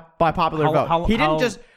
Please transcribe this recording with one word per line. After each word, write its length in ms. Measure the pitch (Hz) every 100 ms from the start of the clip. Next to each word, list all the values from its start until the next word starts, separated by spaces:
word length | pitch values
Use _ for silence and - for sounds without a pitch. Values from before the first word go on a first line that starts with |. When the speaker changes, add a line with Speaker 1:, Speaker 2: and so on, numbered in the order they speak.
| - -
Speaker 1:
by 140 | 165
popular 340 | 175 160 156 151
Speaker 2:
How, 60 |
Speaker 1:
vote. 140 | 151 127
Speaker 2:
how, 180 | 170 180
Speaker 1:
He 80 |
didn't 120 | 233 -
Speaker 2:
how 80 | 311
Speaker 1:
just, 200 | 240 - -